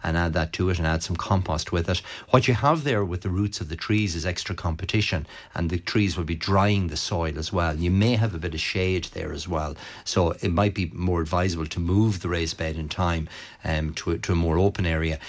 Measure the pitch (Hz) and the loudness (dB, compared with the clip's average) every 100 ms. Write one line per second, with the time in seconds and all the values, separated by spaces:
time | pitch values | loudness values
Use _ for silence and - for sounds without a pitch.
0 | 82 82 85 82 80 - 92 87 80 82 | -2 0 2 0 -2 0 0 2 2 0
1 | - 90 - 92 92 78 - 87 85 90 | -2 -4 2 2 2 -2 0 0 0 -2
2 | - - - 156 - 113 139 160 143 110 | -4 -14 2 4 4 4 4 4 2 2
3 | 95 87 101 90 104 - 78 78 - 104 | 0 -2 -2 0 0 -2 -8 -6 0 0
4 | 104 82 90 85 - - 85 80 87 110 | 0 -2 -2 -4 -4 -4 -2 -2 0 0
5 | 104 82 76 - - - 85 85 - 113 | 2 0 -4 -12 -10 -4 -2 -2 0 2
6 | 101 82 80 80 - 98 101 101 87 76 | 2 0 -2 -2 2 4 4 4 2 -2
7 | - 90 82 78 76 92 85 76 87 95 | -4 -2 -2 -4 -2 0 0 0 2 4
8 | 113 117 110 85 85 78 - 92 92 92 | 4 4 0 -2 -6 -4 -4 -2 0 0
9 | - 85 80 76 80 80 76 76 - - | -2 -8 -8 -8 -4 -4 -4 -8 -14 -14
10 | - - 85 - 92 85 104 101 85 - | -4 2 2 2 0 2 2 0 -4 -2
11 | 90 85 80 87 92 85 80 - 85 95 | 0 0 0 0 0 0 -4 -2 2 4
12 | 110 92 87 85 82 - 80 78 76 - | 4 2 -2 -2 -2 -4 -4 -4 -6 -2
13 | 90 85 80 - - - - 78 78 80 | 0 0 -4 -10 -18 -10 -4 -2 -2 -4
14 | - 85 - 87 82 80 98 - 85 80 | -2 -2 0 2 4 4 4 2 0 0
15 | 80 80 | 0 -4